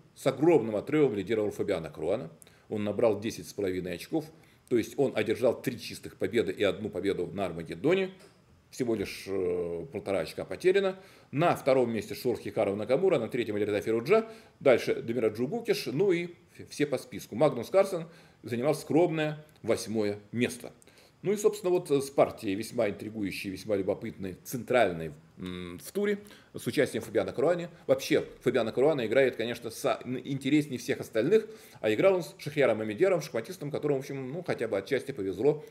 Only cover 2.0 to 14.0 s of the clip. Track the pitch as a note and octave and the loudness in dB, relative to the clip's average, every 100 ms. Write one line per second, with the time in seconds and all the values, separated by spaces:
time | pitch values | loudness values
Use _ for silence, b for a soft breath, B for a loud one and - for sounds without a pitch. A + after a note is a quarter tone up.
2 | D#2 A2+ - - B B B G#2+ G#2 G2+ | -2 -2 -4 -14 B B B -4 -2 4
3 | A#2 G2+ G#2+ - E2 - F#2+ F#2 F2 F2 | 4 4 -2 -6 -10 -4 -2 -2 -4 -6
4 | - D#3+ D3+ - b b b A#2+ - - | -4 -4 -4 -12 b b b 0 0 0
5 | B2 A2 G#2+ G#2 A#2+ - - A#2 - - | 0 0 0 2 2 0 -2 -6 -8 -14
6 | - - F#2+ A2+ F#2 - G2 F#2 G#2 F2+ | -12 -6 -2 0 0 2 0 0 -4 -4
7 | F#2+ F2 E2 F#2 F2+ E2 D#2+ E2 C#3 F#3+ | -2 -2 -4 -4 -4 -6 -10 -2 0 2
8 | F#3+ - B B _ _ _ - A#2+ A2 | 0 -8 B B _ _ _ -4 -2 -2
9 | F#2 - G2 G2 F2+ F2 E2+ E2+ E2 G2+ | -4 -8 -6 -4 -2 -2 -4 -6 -8 -8
10 | G2+ F#2 D#2+ - D#2+ F2+ F3+ G3 F#3+ F#3+ | -2 -2 -2 -6 -8 -2 2 2 2 -4
11 | B B B C3+ E3+ B2+ C3+ C3 A#2 A2 | B B B 0 2 2 4 4 4 0
12 | - G2+ B2 G2+ G#2 A2+ G2+ G#2 G#2 C#3+ | -4 -4 -2 -2 -2 0 0 0 0 2
13 | F#3+ D3 A2 A#2+ G#2+ G#2 G2+ G#2 A2+ A#2 | 4 2 0 -4 -2 0 0 0 0 0